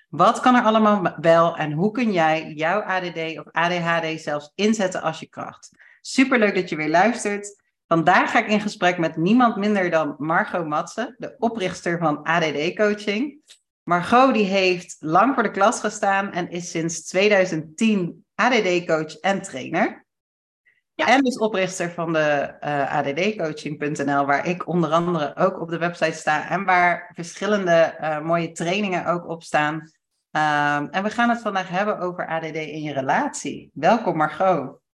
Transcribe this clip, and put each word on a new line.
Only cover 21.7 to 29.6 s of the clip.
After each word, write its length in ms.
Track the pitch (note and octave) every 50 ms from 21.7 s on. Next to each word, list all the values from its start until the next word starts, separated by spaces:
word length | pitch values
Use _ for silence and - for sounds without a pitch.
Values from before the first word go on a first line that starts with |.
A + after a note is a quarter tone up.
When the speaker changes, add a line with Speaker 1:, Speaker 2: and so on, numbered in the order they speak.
| - - F3 E3+
Speaker 1:
van 220 | - - E3 E3 D#3+
de, 60 | D#3
eh, 760 | D3+ D3+ D3 C#3 C#3 - - - - D3 D3 C#3+ C#3 - -
A 80 | D3+ C#3
D 140 | C#3 C#3
D 200 | D#3 F#3 G#3+ G#3+
coaching 420 | G#3+ E3+ D#3 D3+ - - D3 D3 -
punt 260 | D3+ D3 D#3 - C#3
N 140 | C#3+ C#3+ C#3+
L, 80 | C#3+
waar 200 | C#3 C#3+ C#3+ -
ik 220 | F3 F3+ F3+ - -
onder 220 | E3 F3 D#3+ D3
andere 460 | D#3+ E3+ E3+ F3 F3 D#3+ D3 C#3 -
ook 240 | - F3 G3 F#3+ -
op 80 | E3 E3
de 100 | E3+ E3
website 380 | E3 F3 E3+ - D#3+ D#3+ E3
sta 320 | - - D#3 D3+ D3 D3 -
en 160 | E3 F3+ G3
waar 460 | F#3 F#3 F3+ F3 F3 E3+ - - - -
verschillende, 560 | - E3+ E3+ - - F#3+ G3+ G#3+ G3+ F#3+ F3
eh, 500 | E3+ E3 E3 D3+ - - D3+ D#3 D#3 D3+
mooie 320 | D3+ E3 E3+ E3+ E3 E3 E3
trainingen 540 | - E3 E3+ F#3 G#3 G#3 F#3+ F3+ E3 -
ook 220 | D#3+ F3 F3 E3+ -
op 140 | E3 E3 -
staan. 480 | - - D3+